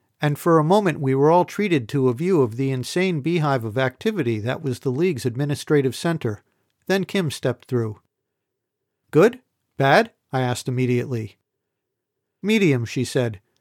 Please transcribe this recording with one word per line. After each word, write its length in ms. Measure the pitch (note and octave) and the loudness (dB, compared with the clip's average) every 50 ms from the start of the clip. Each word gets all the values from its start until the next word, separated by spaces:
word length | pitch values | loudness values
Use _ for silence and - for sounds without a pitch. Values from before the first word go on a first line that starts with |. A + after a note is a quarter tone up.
| _ _ _ _ | _ _ _ _
and 180 | - D3 D3 | -2 -2 -2
for 220 | - - F3 E3 D#3+ | -2 0 2 4 4
a 40 | D3+ | 4
moment 360 | D#3 F#3+ G#3+ G#3 F3+ D3 D#3+ | 4 2 4 2 0 -2 -2
we 160 | C#3+ C3+ C3+ | -2 0 2
were 160 | C3+ C#3 D#3 | 4 4 4
all 140 | E3 F3+ F3 | 6 4 2
treated 420 | - - - G#3 G3+ E3+ C#3 A2+ G#2 | 0 -2 -4 0 0 0 0 0 -2
to 200 | - C#3+ C3 B2+ | -2 0 2 2
a 40 | A#2+ | 0
view 280 | A#2+ E3 F#3 G3 D#3 | 0 0 0 2 2
of 160 | C3 A2 A2 | 2 2 0
the 140 | A#2+ C3+ C3+ | -4 -4 -2
insane 500 | C3+ B2+ A#2+ - - F3+ F#3 F#3+ F3 D3+ | -2 -4 -6 -4 -2 -2 0 0 -2 -2
beehive 420 | C3 E3 F3 F3 D3+ D3 C#3 B2+ A2+ | -2 -2 0 0 0 0 0 -2 -2
of 140 | A2 G2+ | -4 -2
activity 640 | C3 C3 B2+ - _ - A3 A3 G3 C3+ A#2 A2+ G#2+ | -2 -2 -2 -4 _ -4 -4 -2 -2 -2 -2 -2 -2
that 220 | G2+ A#2+ C3+ - | -2 -4 -4 -4
was 180 | - C#3 A#2+ - | -4 -6 -6 -4
the 120 | - C#3 | -4 -4
League's 340 | B2 C#3 F3 F#3+ E3 A#2 - | -2 0 0 0 -2 -2 -4
administrative 720 | B2+ A2 B2+ D3 C#3+ D3 - - - D#3 D3 C3 C3 A#2+ | -6 -4 -2 -4 -4 -4 -6 -2 2 2 2 2 0 -4
center. 480 | - - E3+ E3 D#3 - A#2 G#2 - _ _ _ _ _ _ _ _ _ | -2 -4 -4 -4 -2 -4 -6 -6 -6 _ _ _ _ _ _ _ _ _
Then 180 | - F#3 G3 F3+ | -2 -2 -2 -2
Kim 260 | - - G3+ F3+ C#3+ | -2 -4 -2 -2 -2
stepped 340 | - - - C3+ A#2 - _ | -6 -4 -4 -4 -4 -4 _
through. 360 | - B2+ A#2+ A2+ A2 G#2 - _ _ _ _ _ _ _ _ _ _ _ _ _ _ _ _ _ _ _ _ _ _ | -4 -4 -4 -4 -4 -8 -12 _ _ _ _ _ _ _ _ _ _ _ _ _ _ _ _ _ _ _ _ _ _
"Good? 300 | - D3 F3+ A#3 A#3+ - _ _ _ _ _ _ _ | 4 4 4 4 2 -2 _ _ _ _ _ _ _
Bad?" 340 | - C3+ C3+ D3 G3 A#3 - _ _ _ _ - | 0 2 4 4 4 4 2 _ _ _ _ -4
I 80 | C3 | -2
asked 260 | B2+ B2 B2 - - | -2 -2 -2 -4 -4
immediately. 680 | - B2 B2 B2+ A#2+ B2 A#2+ B2 - B2+ A2+ A2 G#2 - _ _ _ _ _ _ _ _ _ _ _ _ _ _ _ _ _ _ _ _ _ | -6 -2 -2 0 0 0 -2 -2 -4 -6 -8 -8 -10 -14 _ _ _ _ _ _ _ _ _ _ _ _ _ _ _ _ _ _ _ _ _
"Medium," 420 | - G3 A3 G#3+ G3+ D#3+ C#3 A#2+ A#2 | -2 0 2 4 4 2 2 0 -2
she 220 | - - C#3 B2 | -4 -4 -4 -4
said. 340 | - - C3+ B2 A#2 G#2 F#2+ _ _ _ _ | -2 -2 -2 -2 -2 -4 -10 _ _ _ _